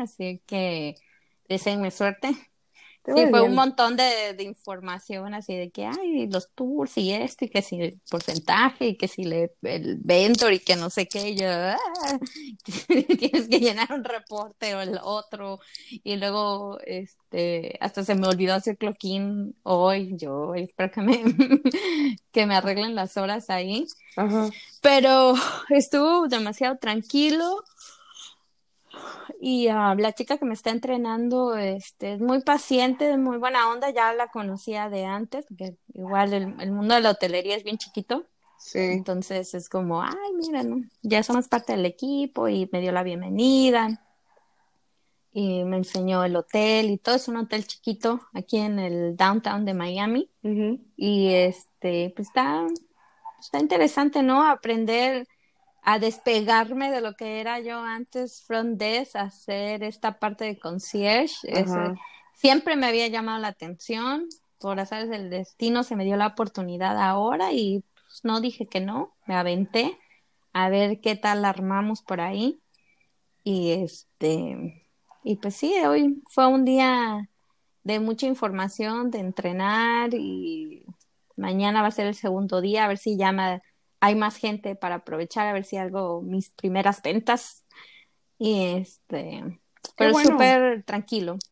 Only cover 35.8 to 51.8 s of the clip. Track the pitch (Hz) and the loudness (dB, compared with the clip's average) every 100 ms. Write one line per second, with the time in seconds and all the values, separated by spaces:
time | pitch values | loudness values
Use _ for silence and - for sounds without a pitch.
35.8 | _ - 185 196 202 202 190 - 196 202 | _ -12 -2 2 2 0 -4 -6 -6 -2
36.8 | 208 240 220 196 185 180 190 208 202 214 | 4 4 4 2 0 -2 -2 -4 -6 -10
37.8 | - - 196 254 - _ _ _ - 190 | -8 -10 -4 -6 -6 _ _ _ -8 -4
38.8 | 185 185 185 180 185 190 185 180 170 190 | -2 -2 -4 -6 -4 -6 -6 -10 -6 -4
39.8 | 180 165 - 381 403 359 330 294 240 247 | -2 -2 -4 -6 -6 -4 -4 -4 -4 -4
40.8 | 233 _ 214 214 214 247 254 240 233 214 | -8 _ 0 0 2 0 0 -2 -2 -2
41.8 | 180 180 262 277 277 - 226 202 185 180 | -2 -2 -4 -4 -4 -2 0 0 -2 -2
42.8 | 180 180 180 175 185 196 254 269 262 240 | -2 -2 -2 -6 -4 2 4 6 6 4
43.8 | 220 220 _ _ _ _ _ _ _ _ | 2 -4 _ _ _ _ _ _ _ _
44.8 | _ _ _ _ _ 208 196 180 180 185 | _ _ _ _ _ -4 -2 0 -2 -2
45.8 | 185 185 185 185 180 175 - 214 214 220 | -2 -2 0 2 2 0 0 0 2 2
46.8 | 220 202 - 254 247 233 220 214 208 - | 2 0 0 0 0 -6 -4 -6 -6 -8
47.8 | - 214 233 240 - 190 190 220 214 202 | -6 -2 -2 -2 -6 -12 -4 -2 0 -2
48.8 | 185 175 170 170 190 214 214 202 208 185 | -2 -2 -2 2 4 4 0 -2 -2 -2
49.8 | 175 185 208 240 381 _ 214 208 214 254 | -4 -2 -2 -2 -4 _ -4 0 0 -2
50.8 | - - 202 202 190 185 180 185 - _ | -8 -4 0 2 4 4 4 0 -14 _